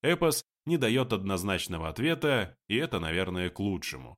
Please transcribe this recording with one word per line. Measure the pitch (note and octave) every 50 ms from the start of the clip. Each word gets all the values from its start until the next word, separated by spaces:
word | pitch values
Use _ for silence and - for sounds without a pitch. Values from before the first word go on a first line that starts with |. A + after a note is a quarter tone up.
| -
Эпос | C#3+ F3 E3+ F3 E3 D3 - - _ _ _ _
не | D3+ E3+ E3
даёт | B2+ A2 A2+ C3 C3 B2 A#2
однозначного | G2+ F#2 G2 G2 F2+ F2 G2+ G2 F2 - - F2+ D#2+ D#2+ D#2+
ответа, | D2+ - A#2 D#3 E3 E3 E3 D3+ C#3 B2 G2+ F2 - _ _ _
и | G2+
это, | A#2 D3+ E3 - F#2+
наверное, | E2 D#2+ D#2+ F2 F#2+ F#2 F2+ F2+ F2+ F2+
к | - -
лучшему. | G2 G2+ F#2+ E2 C#2+ - - C2 C2 A#1+ A#1+